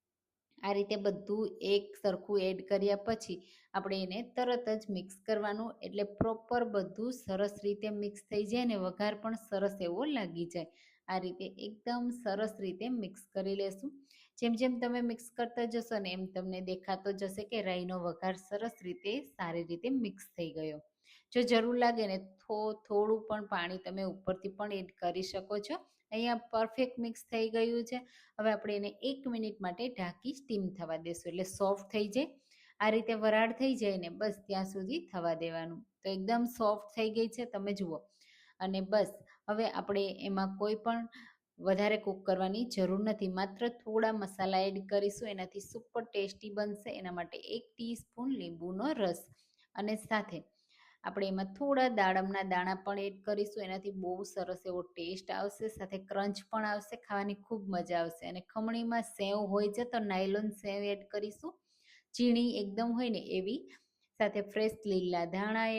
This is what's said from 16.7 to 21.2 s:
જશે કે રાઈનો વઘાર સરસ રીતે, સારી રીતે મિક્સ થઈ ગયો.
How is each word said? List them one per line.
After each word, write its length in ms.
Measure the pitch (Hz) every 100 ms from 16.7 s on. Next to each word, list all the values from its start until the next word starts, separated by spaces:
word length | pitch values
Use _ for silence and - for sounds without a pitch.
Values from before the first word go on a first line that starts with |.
| 185 - 190 202 196
જશે 220 | 190 196 208
કે 120 | 226
રાઈનો 340 | 190 180 180 185
વઘાર 320 | 175 165 185 190
સરસ 400 | - 208 226 - 180
રીતે, 260 | - 202 262 - -
સારી 280 | 170 170 170
રીતે 180 | 170 247 269
મિક્સ 220 | 208 190 - -
થઈ 140 | 165 160
ગયો. 200 | 156 151 - _ _ -